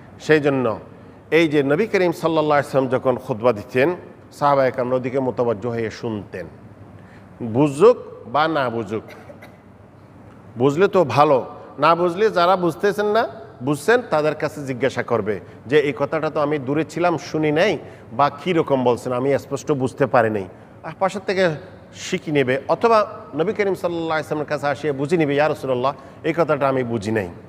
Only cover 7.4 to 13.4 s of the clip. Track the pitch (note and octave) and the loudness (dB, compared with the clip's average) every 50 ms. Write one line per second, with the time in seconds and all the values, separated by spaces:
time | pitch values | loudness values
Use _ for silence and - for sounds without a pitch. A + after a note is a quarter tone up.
7.4 | B2 A2+ G#2+ B2+ D3+ D3 C3+ C#3+ F#3+ A#3+ A#3+ - - - - - - A2 A#2+ C#3+ | -8 -2 2 2 2 2 4 6 6 6 6 4 -2 -14 -16 -18 -10 -4 0 0
8.4 | D#3 D#3+ D#3+ C#3+ C3 A#2+ A2+ A#2 A2 F#2 A2 G#2 - - - - - - - - | 0 0 0 0 -2 -2 -2 -4 -6 -6 -6 -8 -8 -10 -16 -20 -20 -20 -20 -20
9.4 | - - - - - - - - - - - - - - - - - - - - | -20 -20 -20 -20 -20 -20 -20 -20 -20 -20 -20 -20 -20 -20 -20 -20 -20 -20 -20 -20
10.4 | - - - A#2 B2+ C#3+ C#3+ E3 G3 F#3+ - F#3+ E3 B2+ A2 C#3 D3+ D#3 C#3 A#2+ | -20 -14 -2 0 2 2 4 4 2 4 4 2 2 4 4 4 6 6 6 4
11.4 | G2 - - - - - - C#3 C#3+ D#3+ E3 E3+ F3+ F3+ E3+ F#3+ A3 G#3+ F3 F3+ | 2 -2 -10 -16 -18 -16 -2 2 4 4 4 4 2 0 2 2 0 2 4 4
12.4 | E3+ F3+ G3 F#3 F3 E3+ C#3+ - G3 G3+ F#3 G3+ G#3 G#3 G#3 A3 C4+ - - - | 4 4 4 4 2 0 0 0 0 0 0 0 0 2 2 2 0 0 -4 -12